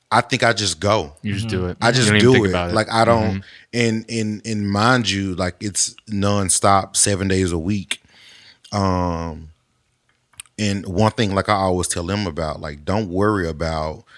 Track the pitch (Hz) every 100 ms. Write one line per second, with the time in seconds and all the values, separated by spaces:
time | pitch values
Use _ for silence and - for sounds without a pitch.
0 | _ 113 - 123 117 104 98 80 101 107
1 | 73 - 107 104 113 92 90 - 117 123
2 | 104 107 120 127 98 90 87 110 107 113
3 | 117 113 101 98 - - _ 120 117 110
4 | 110 117 107 104 113 107 101 101 117 127
5 | 101 98 98 87 90 - 104 - - -
6 | - 101 101 101 95 - 101 98 - -
7 | 101 95 95 95 92 85 85 104 - -
8 | _ _ - - - _ _ 104 98 90
9 | 90 82 82 80 80 _ _ _ _ _
10 | _ _ _ - - - 104 98 98 90
11 | 107 - 104 98 107 101 95 90 85 87
12 | 87 104 95 76 78 71 80 71 73 104
13 | 98 92 107 101 82 76 80 78 78 71
14 | _